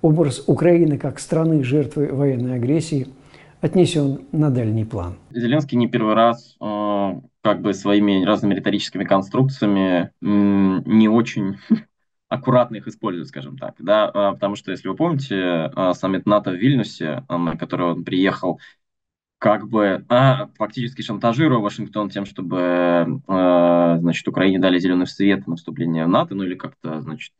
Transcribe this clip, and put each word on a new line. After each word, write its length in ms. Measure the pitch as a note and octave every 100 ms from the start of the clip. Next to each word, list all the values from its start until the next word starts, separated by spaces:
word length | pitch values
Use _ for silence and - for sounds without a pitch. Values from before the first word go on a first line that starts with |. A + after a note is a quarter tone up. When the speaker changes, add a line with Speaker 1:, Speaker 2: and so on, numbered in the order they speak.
Speaker 1:
образ 440 | E3 D#3 D3+ - -
Украины 520 | C#3+ E3+ E3+ E3 C#3
как 200 | C#3+ -
страны 460 | - D#3+ E3 D#3
жертвы 420 | B2 D3 D3 D#3 D3
военной 420 | C3+ C#3+ B2 B2+
агрессии 540 | B2+ B2 D#3 D#3+ D3 B2+ - - - - _
отнесён 600 | D#3 F#3+ E3+ D#3 C#3 C3 -
на 200 | D#3 D3+
дальний 340 | A#2+ A2 A2
план. 300 | A2 G#2 F2+ F2+ -
Speaker 2:
Зеленский 440 | A#2 A#2 D3+ C#3 A#2+
не 120 | A#2
первый 260 | A2+ A2
раз, 420 | G#2+ A#2 A#2 - -
э, 520 | G#2+ G#2 G#2 G2+ G2 - - _
как 200 | A2 G2
бы 120 | G2+
своими 480 | F#2+ G2 G#2 G#2 F#2+
разными 300 | F#2+ G#2+ G2+
риторическими 500 | F#2+ G2+ G2+ - F#2
конструкциями, 1080 | - G2 - B2+ C3+ C3+ G#2+ G2 F#2+ F2 - _
м, 600 | G2+ G2+ G2+ G2 G2 F#2+ -
не 220 | A2 A2
очень 480 | A2+ A#2 A2 F#2+ F#2+ -
<laughs> 200 | - - _ _ _ -
аккуратно 480 | C3+ B2+ B2 A#2+ G#2+
их 100 | A2
использует, 420 | - G#2+ F2+ C#2+
скажем 300 | - C#2 C2+
так, 160 | C2 -
да, 320 | F2+ G#2+ G#2
а, 200 | G2+ G2+
потому 220 | F#2+ G2+
что, 160 | G2+ -
если 180 | F#2 F#2
вы 60 |
помните, 760 | F#2+ E3+ C#3 - G2 F2+ E2+ D2
а, 200 | - F#2
саммит 320 | F2 F#2+ F#2 G#2
нато 240 | G#2 G2+
в 40 |
Вильнюсе, 720 | F2+ B2+ C3+ F#2+ - E2 C2+ -
а, 120 | E2+
на 180 | E2+ D#2+
который 300 | E2 F2+ F2
он 180 | E2+
приехал, 560 | E2+ F#2 F#2+ - F2+ - - _ _ _ _ _ _ -
как 300 | - G#2 G#2+
бы, 360 | A2 G2+ F#2 -
а, 400 | B2 C3+ B2 G#2 -
фактически 460 | G#2+ C3 A#2 -
шантажируя 560 | - G2+ A#2+ B2+ D#3+ B2
Вашингтон 500 | G#2 - G2 G#2+ G2+
тем, 160 | G2+
чтобы, 960 | G2 - F2 F2+ F2+ F2+ F2 F2 D#2+ C#2+ -
э, 680 | F#2 F2+ F2 F2 F2 E2+ E2+
значит, 260 | E2+ E2 -
Украине 320 | F#2 F#2+ F#2+
дали 200 | F#2 F2+
зелёный 280 | F#2 F2+ F2
свет 400 | - G2 F#2+ E2
на 100 | E2+
вступление 500 | - D#2+ E2+ E2 E2
в 20 |
нато, 260 | A#2 E3+
ну 100 | G2
или 100 | F#2
как-то, 480 | F2+ - - D#2+ D#2
значит, 300 | C#2+ D#2 -